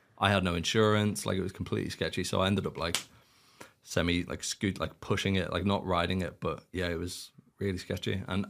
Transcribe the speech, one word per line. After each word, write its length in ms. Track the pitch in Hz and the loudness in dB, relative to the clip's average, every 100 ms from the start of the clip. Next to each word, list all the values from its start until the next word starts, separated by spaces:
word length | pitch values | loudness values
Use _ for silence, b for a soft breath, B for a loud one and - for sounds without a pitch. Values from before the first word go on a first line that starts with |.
| _ - | _ 0
I 120 | 98 | 4
had 120 | 98 | 4
no 100 | 90 | 4
insurance. 720 | 85 82 110 107 107 104 101 107 | 2 2 4 6 6 4 0 0
Like, 100 | 95 | 0
it 60 | |
was 100 | 92 | -2
completely 380 | - - 107 101 | -6 -4 -2 -2
sketchy. 320 | - 80 - | -2 -2 -2
So 160 | 90 95 | 0 2
I 60 | 95 | 4
ended 200 | 95 78 | 2 0
up, 120 | - | -2
like, 180 | 82 - - b b b b b b b | -4 -6 -12 b b b b b b b
semi, 400 | - - 85 87 | -4 0 2 0
like, 180 | 82 - | -2 -6
scoot, 340 | - - 101 - | -6 -2 -2 -2
like, 200 | 82 - | -6 -6
pushing 340 | - 101 98 95 | -4 0 2 0
it, 160 | 82 | 0
like, 120 | 87 | 0
not 200 | 98 101 | 0 0
riding 360 | 92 85 90 92 | 2 2 2 0
it. 160 | 87 - | -2 -4
But 220 | 85 73 - | -4 -4 -6
yeah, 140 | 90 87 | -4 -2
it 100 | 85 | -2
was 320 | 87 - - - - - | -4 -8 -14 -20 -20 -6
really 200 | 98 90 | -4 -2
sketchy. 440 | - 95 107 98 - | -4 -4 -2 -2 -2
And 180 | 95 | -4